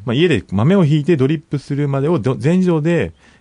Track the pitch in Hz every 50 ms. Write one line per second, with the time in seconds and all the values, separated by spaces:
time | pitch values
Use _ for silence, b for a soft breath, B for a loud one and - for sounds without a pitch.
0 | 101 131 113 135 175 180 143 98 - - 90 98 113 151 196 202 170 139 156 151
1 | 139 160 175 135 131 135 160 156 - _ - 139 - - 143 135 147 139 139 135
2 | 135 156 180 135 95 127 127 101 110 151 180 185 185 180 170 156 147 170 175 160
3 | 104 80 b b b b b b